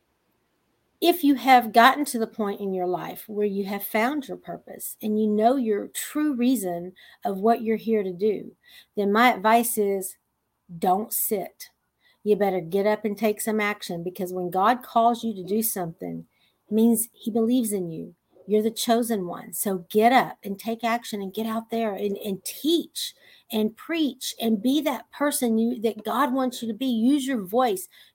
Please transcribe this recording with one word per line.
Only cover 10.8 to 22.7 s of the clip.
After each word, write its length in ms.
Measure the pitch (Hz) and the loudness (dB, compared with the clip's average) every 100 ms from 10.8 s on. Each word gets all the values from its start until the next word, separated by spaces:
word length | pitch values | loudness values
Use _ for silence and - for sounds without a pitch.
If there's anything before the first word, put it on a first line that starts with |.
| 185 190 220 | 2 2 0
sit. 560 | - - 202 - - - _ _ _ _ _ 208 | -4 -2 -2 -6 -12 -20 _ _ _ _ _ 0
You 100 | 196 | 2
better 240 | 202 185 | 2 0
get 260 | 160 196 202 | -2 0 2
up 200 | 214 214 | 0 -2
and 120 | 202 | -2
take 220 | 220 208 | -2 0
some 220 | - 214 | -2 0
action, 420 | 208 208 - 170 | -2 -4 -6 -6
because 300 | 175 180 180 | -6 -6 -6
when 160 | 185 180 | -4 -2
God 340 | 180 202 247 | 2 2 2
calls 400 | - 233 233 233 | 0 2 4 2
you 100 | 226 190 | -4 -6
to 80 | |
do 200 | 175 214 | -2 -2
something, 640 | 220 196 170 170 175 165 165 _ _ _ - | -2 -4 -6 -8 -10 -10 -12 _ _ _ -2
it 40 | |
means 340 | 214 233 220 - | 4 4 4 -2
he 180 | _ 226 | _ -4
believes 400 | 220 226 254 220 | 0 2 2 0
in 180 | 202 175 | -2 -4
you. 240 | 160 170 175 _ _ - | -8 -12 -16 _ _ -2
You're 160 | 214 | 0
the 80 | 214 | 0
chosen 560 | 220 - 233 226 214 175 | -2 0 2 2 -2 -4
one. 280 | 175 - | -10 -10
So 320 | - 208 190 175 | -6 -4 -4 0
get 220 | 214 226 | 4 6
up 260 | 254 160 - | 6 2 -4
and 160 | 208 196 | -10 -8
take 240 | 226 226 | -6 -4
action 380 | 233 233 240 208 | -2 -4 -4 -8
and 120 | 196 | -6
get 120 | 202 220 | -6 -4
out 240 | 220 226 | -6 -4
there 240 | 233 220 | -2 -2
and, 240 | 196 208 196 | -2 -4 -4
and 260 | 214 190 | -6 -6
teach, 680 | - - 302 | -8 -4 0